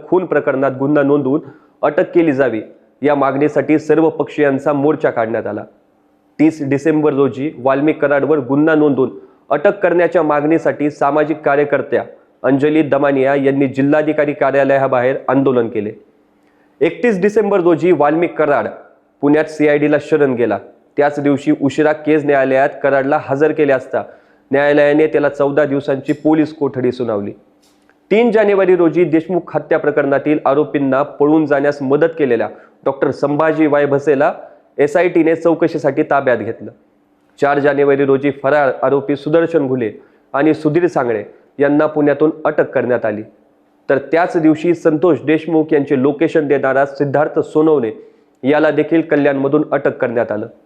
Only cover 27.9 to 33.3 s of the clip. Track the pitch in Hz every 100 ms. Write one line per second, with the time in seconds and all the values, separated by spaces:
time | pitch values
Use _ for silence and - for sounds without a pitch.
27.9 | _ _ 208 240 214 208 202 190 180 170
28.9 | 151 175 156 160 180 - 156 147 160 147
29.9 | 147 139 139 147 151 - 139 151 151 139
30.9 | 131 143 - 143 156 151 139 147 147 131
31.9 | 143 160 165 131 113 107 - - _ -
32.9 | 135 147 127 143